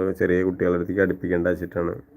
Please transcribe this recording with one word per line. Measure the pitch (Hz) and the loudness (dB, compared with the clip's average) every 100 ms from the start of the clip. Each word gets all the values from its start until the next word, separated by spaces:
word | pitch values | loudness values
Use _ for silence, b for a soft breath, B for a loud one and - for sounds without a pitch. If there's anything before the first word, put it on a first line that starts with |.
| 95 92 | -2 0
ചെറിയ | 90 90 92 | 2 2 2
കുട്ടികളുടെ | 90 90 87 | 0 0 0
അടുത്തേക്ക് | 87 92 | 0 2
അടുപ്പിക്കേണ്ട | 95 90 87 90 87 | 2 0 0 0 0
വെച്ചിട്ടാണ്, | 90 87 87 85 92 - | -2 -4 -4 -4 -6 -12